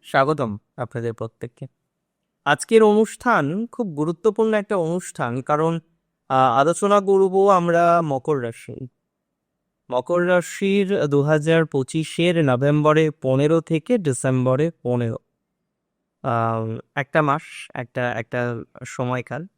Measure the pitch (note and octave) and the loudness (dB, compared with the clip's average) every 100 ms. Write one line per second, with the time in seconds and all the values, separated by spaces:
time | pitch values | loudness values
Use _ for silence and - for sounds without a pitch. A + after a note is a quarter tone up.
0 | - - C3+ D#3 B2 G#2 _ - A#2+ B2 | -2 0 0 0 -4 -6 _ -12 -10 -8
1 | A#2 A2 A2+ _ A#2+ _ C3 _ _ _ | -8 -8 -12 _ -18 _ -20 _ _ _
2 | _ _ _ _ - D3 - A3+ A3 G#3 | _ _ _ _ -2 -2 4 4 6 4
3 | A3 - B3+ G#3+ C#3 F3+ A#3 - A3 D3 | 0 -2 0 0 0 -4 -8 -8 -8 -4
4 | D#3 E3+ A3 G#3 A3 G#3+ G3+ G3+ D#3+ F3 | -4 0 -2 0 0 0 -2 -4 -2 -4
5 | - - C3 B2 B2+ D3+ E3 E3 _ _ | -8 -8 -6 -6 -4 0 0 -2 _ _
6 | _ _ _ C3 C3 A#2 C#3+ E3+ G3+ G#3 | _ _ _ 2 2 4 2 2 2 2
7 | G3 G3 F#3+ F#3 G3 F#3+ E3+ E3+ E3+ E3+ | 4 2 2 2 4 4 4 2 4 2
8 | D#3+ C3+ C#3 D3 A#2+ A2+ - A#2+ B2+ _ | 0 -4 -2 -4 -4 -10 -16 -16 -16 _
9 | _ _ _ _ _ _ _ _ _ B2 | _ _ _ _ _ _ _ _ _ -6
10 | B2+ F3 F3 F3+ E3 - G3 G3 F#3+ G3 | -2 0 2 2 0 -4 0 0 0 0
11 | D3 C#3+ C#3+ D#3 D3+ E3 D#3+ C#3 C3 D#3 | 0 2 2 2 2 2 2 -2 -2 -4
12 | D#3+ - E3+ E3+ D3 B2 C#3+ D3+ D3+ D3+ | -4 0 0 2 2 2 2 4 4 4
13 | D#3 - C3+ C3 D3 E3 D#3 D#3+ - B3 | 2 -2 -2 2 2 2 0 -4 0 -2
14 | D#3+ B2+ C3+ C3 B2+ C3 E3 - B2 B2 | 0 -2 0 0 0 0 -2 -4 -4 -2
15 | A#2 A#2 _ _ _ _ _ _ _ _ | -2 -6 _ _ _ _ _ _ _ _
16 | _ _ C#3 A#2 A2+ A2+ A2+ A2+ - - | _ _ -4 -2 0 -2 -6 -8 -10 -10
17 | - D#3+ D3+ D3 - - - - B2 - | -4 -2 0 -2 -6 -20 -14 -12 -10 -6
18 | B2 A#2 A#2 B2 A#2+ A#2 - - B2+ - | -6 -6 -8 -6 -4 -6 -12 -18 -18 -8
19 | B2 B2+ A#2+ B2+ F3+ | -4 -4 -6 -12 -12